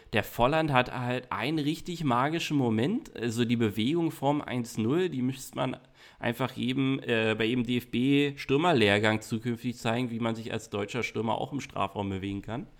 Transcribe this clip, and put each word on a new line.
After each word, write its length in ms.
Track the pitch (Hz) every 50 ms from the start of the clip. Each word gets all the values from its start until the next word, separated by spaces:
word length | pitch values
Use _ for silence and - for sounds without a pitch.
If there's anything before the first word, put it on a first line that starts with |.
| - - -
der 100 | 110 -
Volland 480 | - - - 117 131 156 160 160 151 139
hat 220 | 127 123 - -
halt 360 | 127 123 123 123 127 - -
einen 280 | - 98 110 139 160 156
richtig 460 | 143 151 165 - - - 175 - 160
magischen 520 | 135 120 120 131 147 160 170 - - 156
Moment. 580 | 143 127 117 110 110 120 160 220 254 - - -
Also 300 | - 113 120 110 120 120
die 120 | 113 120
Bewegung 560 | 117 117 107 98 107 107 131 160 175 165 156 -
vorm 280 | - 135 139 147 147
eins 380 | - - 117 123 117 113 - -
null, 320 | 107 113 143 175 190 175
die 100 | 143 127
müsste 360 | 123 127 135 - - - -
man 200 | - 139 131 - - - - _ - - - - -
einfach 340 | - - 117 - 131 123 -
jedem, 480 | 110 113 120 131 139 135 135 135 135
äh, 340 | - 123 120 110 110 110 110
bei 100 | 110 113
jedem 200 | 110 123 127 117
D-F-B-Stürmerlehrgang 1600 | 123 123 123 117 - - 117 127 139 143 143 143 143 143 139 - - 135 143 165 180 160 123 107 101 101 104 110 107 110 110
zukünftig 560 | - - 117 110 - 123 117 113 - 123 113
zeigen, 340 | - - 117 113 120 127 117
wie 100 | 117 110
man 140 | 117 113 113
sich 200 | 113 110 117 -
als 160 | 110 - -
deutscher 320 | - 101 101 - - 123 107
Stürmer 320 | - - 110 110 113 107
auch 180 | - - - 143
im 80 | 135
Strafraum 480 | - - - - 98 95 - 104 101 98
bewegen 320 | 95 95 95 101 98 101
kann. 260 | - - 110 135 165 - -